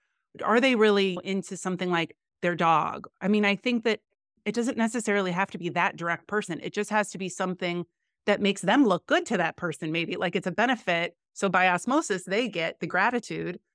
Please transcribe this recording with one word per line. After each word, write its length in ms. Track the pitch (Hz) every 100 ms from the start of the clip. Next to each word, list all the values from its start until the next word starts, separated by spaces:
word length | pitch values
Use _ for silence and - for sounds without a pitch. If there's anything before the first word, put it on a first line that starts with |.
| _ _ _ -
are 160 | - 226
they 140 | 269
really 420 | 240 214 202 190 180
into 320 | - 196 - 190
something 340 | 190 180 180
like 240 | 175 165 - _ _
their 120 | 175
dog? 540 | 175 170 160 160 - - _
I 100 | 190
mean, 180 | 214 208
I 100 | 196
think 280 | 247 240
that 160 | 233 208 - _ _ _
it 100 | -
doesn't 220 | 214 233 220
necessarily 540 | 226 240 220 202 185
have 200 | 175 196
to 60 | -
be 120 | 170
that 260 | 156 185 156
direct 300 | 170 165 -
person. 340 | 208 208 160
It 120 | -
just 160 | - 208
has 200 | 214 202
to 60 | 170
be 120 | 185
something 560 | - 185 180 180 175 170 _ _ _ -
that 160 | 202
makes 180 | 196 196
them 240 | 175 247
look 220 | 254 175 -
good 180 | 320 349
to 120 | 190
that 180 | 165 -
person, 360 | 175 151 165
maybe. 240 | 165 165 180
Like, 200 | 180 180
it's 100 | 185
a 60 |
benefit. 640 | 175 233 233 - 170 170 - _
So 160 | - 196
by 200 | 180 185
osmosis, 560 | 175 - 285 311 185
they 240 | 180 196 247
get 320 | 190 165 -
the 60 | 175
gratitude 720 | 180 208 247 - 165 165 180 _